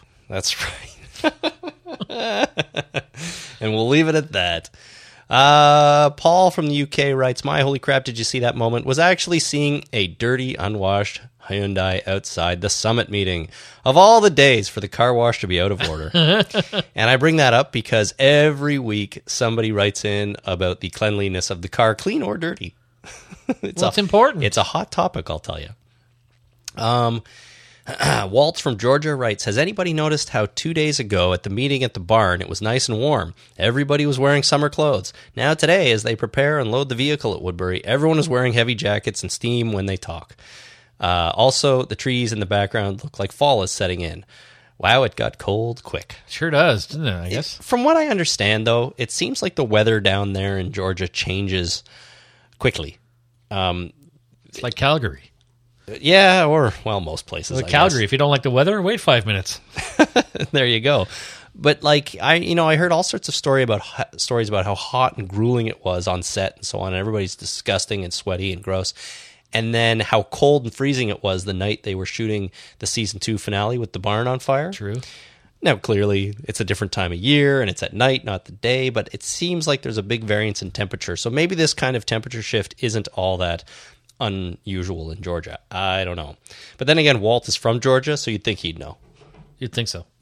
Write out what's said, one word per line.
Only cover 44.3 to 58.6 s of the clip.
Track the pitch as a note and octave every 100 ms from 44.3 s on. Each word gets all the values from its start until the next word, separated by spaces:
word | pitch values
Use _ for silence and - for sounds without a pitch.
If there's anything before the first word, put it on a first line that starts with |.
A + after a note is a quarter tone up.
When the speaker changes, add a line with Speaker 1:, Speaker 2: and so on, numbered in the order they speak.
| - - - _ -
Speaker 1:
Wow, | F2+ B2
it | A#2+ -
got | A1+ -
cold | - G#2 A#2 A#2+
quick." | - - - - -
Speaker 2:
Sure | - D#3+
does, | D3 E3 G#2+ -
doesn't | D3 D3
it, |
I | F2+ F2
Speaker 1:
It, |
Speaker 2:
guess? | G2+ - -
Speaker 1:
from | - B3
what | C4+ E4
I | D4+
understand, | G3+ E3 - G2+ A2 A2+
though, | A#2 B2 -
it | A#2
seems | - F3 C#4
like | G3+ -
the | B2
weather | G#2+ A2 A2
down | G2 G2 G2+
there | F#2+ G2 G2
in | F#2
Georgia | F#2+ F#2+ F2+ F2+
changes | - - F#2+ G2 F#2 E2+ - - - - - _ _ _ -
quickly. | C3 - D2 - _ _ _ _ -
Um, | G2 F#2 F2+ F2 _ _ _ _ _ _
Speaker 2:
It's | -
like | B2 -
Calgary. | C#3 D#3 A2+ C#2+ - _ _ _ _ _ - G#2
Speaker 1:
Yeah, | C#3 F#3 F#3+ F#3 D#3
or, | D#3 B2 - G#2+
well, | G#2
most | D#2+ D#2 -
places, | E2+ - C3
Speaker 2:
Well, | B2+
Speaker 1:
I |
Speaker 2:
Calgary, | C#3+ F#3 C3+
Speaker 1:
guess. | G#2
Speaker 2:
if |
you | C3+
don't | C#3+
like | C#3
the | C3+
weather, | B2